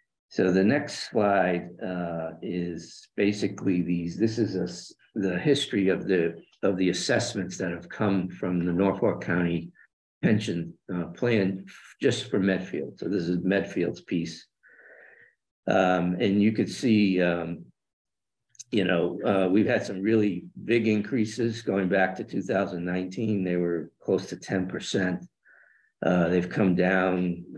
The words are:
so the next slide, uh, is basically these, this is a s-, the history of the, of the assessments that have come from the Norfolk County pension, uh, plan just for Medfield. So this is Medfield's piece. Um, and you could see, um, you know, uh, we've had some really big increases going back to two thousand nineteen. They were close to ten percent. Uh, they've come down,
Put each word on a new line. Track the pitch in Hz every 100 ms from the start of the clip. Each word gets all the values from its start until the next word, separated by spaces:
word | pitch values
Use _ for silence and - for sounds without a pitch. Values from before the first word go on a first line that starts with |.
| _ _ _
so | - 92
the | 92
next | 98 143 143 - -
slide, | 120 101 98 92 90 87 -
uh, | 92 90 87 82 80 78
is | 117 87 87 82 - - - -
basically | 101 104 104 - 98 90
these, | 87 87 85 85
this | 113 120
is | 101 92
a |
s-, | 90 - - - _
the | 110 95 87
history | 156 135 - 107 95
of | 90 -
the, | 92 82 - - _
of | 98 92
the | 92
assessments | 87 - 127 - 101 90 -
that | -
have | 85 -
come | - 104 98 87
from | - 92 90 87
the |
Norfolk | 87 98 92 113 -
County | - 87 87 85 85 - _ _ _ _
pension, | - 107 - 85 82 - -
uh, | 90 82
plan | - 123 113 95 95 - - - -
just | 131 - -
for | 110
Medfield. | 95 90 - 76 69 -
So | -
this | 98 85
is | 87
Medfield's | 87 98 90 - 85 -
piece. | - 87 80 - - _ _ - - - - - - _ _ _ -
Um, | 98 92 90 90 90
and | 107 101
you | 104
could | 110 98
see, | - 131 107 101 90
um, | 87 87 82 85 - _ _ _ _ _ _ _ _ _ -
you | 110 92
know, | 87 87 -
uh, | 123 98 92
we've | 98 107
had | 113 -
some | 95
really | 98 113 104 87 - - -
big | 117 110
increases | 107 104 131 107 - 117 110
going | - 98 92
back | 98 92 95
to |
two | - 98
thousand | 92 98 90 87
nineteen. | 87 90 92 - 113 104
They | 90 87
were | 87 85 - _
close | - 92 -
to | 90
ten | - 98 90
percent. | 90 - 113 92 90 - _ _ - _ _ _ _
Uh, | - 90 85
they've | 90 87
come | - 95
down, | 90 90 95 92 92 90 85 -